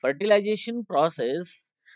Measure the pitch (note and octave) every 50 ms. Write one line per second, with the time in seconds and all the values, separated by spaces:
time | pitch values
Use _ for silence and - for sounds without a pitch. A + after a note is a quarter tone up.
0 | - C3 C#3+ C#3+ G3 G#3+ G#3 G#3 G3+ G#3 G#3+ G#3 - A#3 A#3 A#3+ A3 - F#3 C#3+
1 | D3+ E3 - - B2 A#2+ C#3 E3+ F3+ - - - - - _ _ _ - -